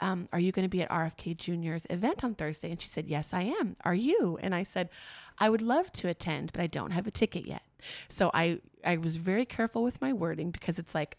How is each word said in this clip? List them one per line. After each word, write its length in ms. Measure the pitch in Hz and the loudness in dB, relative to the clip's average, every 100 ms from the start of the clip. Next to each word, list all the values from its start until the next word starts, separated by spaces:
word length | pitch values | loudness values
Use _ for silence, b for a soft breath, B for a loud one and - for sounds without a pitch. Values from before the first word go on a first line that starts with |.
um, 280 | 190 185 180 | 0 0 -2
are 80 | 175 | 2
you 100 | 185 | 2
gonna 180 | 185 185 | 2 2
be 140 | 185 | 0
at 80 | - | 0
R 140 | 165 | 0
F 120 | 165 - | -2 -4
K 160 | 170 | -8
Junior's 540 | 165 - 170 165 165 - | -6 -4 -2 -2 -4 -4
event 360 | 175 240 415 | 0 0 0
on 100 | 247 | -2
Thursday?" 380 | 208 151 156 165 | -2 -4 -4 -6
And 100 | 170 | -6
she 80 | - | -6
said, 160 | - 160 | -6 -2
"Yes, 260 | 147 - | -2 0
I 100 | 180 | 0
am. 340 | 196 403 220 185 | 0 0 -2 0
Are 100 | - | 0
you?" 420 | 175 254 427 196 160 | 2 4 4 4 0
And 100 | 190 | -2
I 120 | 175 | -2
said, 260 | 190 185 170 B B B B B | -2 -2 -4 B B B B B
"I 100 | 214 | 4
would 140 | 220 | 4
love 300 | 226 294 370 | 4 2 2
to 160 | - 180 | -2 -2
attend, 440 | 170 175 143 160 | -2 -2 -2 -2
but 80 | - | -2
I 60 | 170 | -2
don't 240 | 139 80 | -2 -2
have 160 | 170 202 | -2 -2
a 60 | |
ticket 340 | - 220 175 - | 2 2 0 -8
yet." 160 | - - _ B B B | -10 -12 _ B B B
So 240 | - 190 | 2 2
I, 260 | 156 170 165 - _ | 4 2 0 -6 _
I 120 | - 165 | 0 2
was 200 | 165 165 | 0 0
very 300 | 180 202 254 | 0 2 0
careful 380 | - 226 226 | 0 0 2
with 180 | 240 - | 0 0
my 100 | 269 | 0
wording 380 | 226 165 160 170 | 0 0 -2 -4
because 280 | - - 170 | -4 -2 -2
it's 160 | 170 | -2
like, 200 | 160 147 | -2 -2